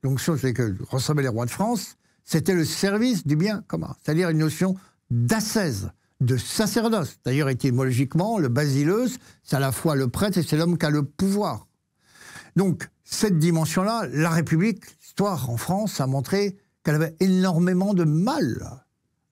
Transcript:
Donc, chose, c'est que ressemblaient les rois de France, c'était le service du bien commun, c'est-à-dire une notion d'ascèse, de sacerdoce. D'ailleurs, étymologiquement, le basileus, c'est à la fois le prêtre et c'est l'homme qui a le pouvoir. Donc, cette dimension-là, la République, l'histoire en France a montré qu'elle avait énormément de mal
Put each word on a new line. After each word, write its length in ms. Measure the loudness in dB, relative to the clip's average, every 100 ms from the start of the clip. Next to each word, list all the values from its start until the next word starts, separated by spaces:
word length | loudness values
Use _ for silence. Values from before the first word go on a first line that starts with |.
Donc, 160 | -2 -2
chose, 220 | 0 0
c'est 120 | 0
que 220 | 0 -2 -2 -6
ressemblaient 360 | -4 -2 0
les 60 | 0
rois 180 | -2 -4
de 40 |
France, 460 | -2 -2 -2 -6 -16 _ _
c'était 300 | -4 -2 2
le 120 | 0 0
service 600 | 0 0 2 2 0 0
du 100 | 0
bien 280 | 0 -2 -6
commun, 280 | -8 -8 -10
c'est-à-dire 280 | -2 0 2
une 100 | 2
notion 360 | 0 0 -2 -2 -8 _ _
d'ascèse, 800 | 0 2 0 0 0 0 -2 -8 -12 _ _
de 160 | 0 0
sacerdoce. 800 | -2 -2 0 2 0 0 -2 -6
D'ailleurs, 260 | -2 0 0
étymologiquement, 880 | 0 0 2 0 0 0 0 0 0
le 80 | 0
basileus, 720 | 2 2 2 2 2 0 -4 -16 -20
c'est 120 | -4 0
à 40 |
la 120 | 0
fois 240 | 0 0 2
le 120 | 0
prêtre 300 | 0 0 0
et 60 |
c'est 140 | 0 0
l'homme 200 | 2 0
qui 80 | 2
a 40 |
le 140 | 0
pouvoir. 640 | -2 -2 0 0 -2 -4 -12 _ _ _ _ -20 -20 -20 -6 0
Donc, 320 | 0 0 -6 _
cette 340 | _ -2 2 4
dimension-là, 720 | 4 2 0 0 0 0 -2
la 180 | 0 0
République, 540 | 2 2 2 2 -2 -10 -20
l'histoire 480 | -20 -4 -2 -2 -4
en 80 | -6
France 440 | -4 -2 -4 -4
a 60 | -2
montré 500 | -2 -2 0 -2 -4 _ _
qu'elle 120 | -2 0
avait 200 | 0 0
énormément 720 | 2 4 2 2 2 2 0
de 120 | 2 2
mal 760 | 2 0 0 -2 -2 -8 -16 _ _ _ _ _